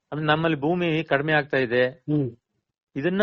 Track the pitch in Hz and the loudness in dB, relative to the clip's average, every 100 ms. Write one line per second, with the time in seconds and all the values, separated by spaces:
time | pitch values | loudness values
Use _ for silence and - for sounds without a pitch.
0 | _ 147 156 156 165 151 139 180 170 156 | _ -4 0 0 0 0 -2 0 0 -2
1 | 160 139 156 151 147 135 120 123 127 127 | 0 0 2 0 0 -2 0 2 0 -2
2 | - 151 127 - _ _ _ _ _ 139 | -2 -2 -2 -8 _ _ _ _ _ -6
3 | 160 190 | -2 2